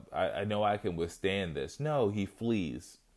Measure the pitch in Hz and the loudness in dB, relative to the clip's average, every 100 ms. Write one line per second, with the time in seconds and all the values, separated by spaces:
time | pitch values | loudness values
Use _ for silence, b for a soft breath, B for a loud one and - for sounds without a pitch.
0 | - 80 92 - 101 104 104 104 104 82 | -4 0 0 0 0 2 2 2 0 -2
1 | 85 - 95 98 90 73 67 - 151 147 | -2 0 0 0 0 -2 -6 -4 0 2
2 | 107 104 98 - 117 113 80 62 - - | 2 2 -2 -2 0 2 0 -4 -10 -20
3 | _ | _